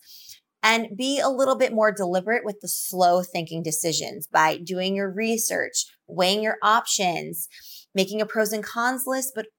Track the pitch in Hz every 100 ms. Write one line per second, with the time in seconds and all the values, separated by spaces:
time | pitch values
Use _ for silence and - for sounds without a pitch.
0 | - - - - _ _ 220 226 226 202
1 | 262 277 277 262 262 254 247 220 214 202
2 | 180 185 185 220 214 202 180 - - 185
3 | 180 180 180 180 160 165 160 151 170 151
4 | - - - 160 156 156 175 185 185 196
5 | 196 185 226 226 - 180 - - - _
6 | - 165 180 208 214 - 208 226 - -
7 | 180 160 156 165 - - - - - 190
8 | 190 214 214 226 208 214 208 233 240 262
9 | 254 262 254 220 214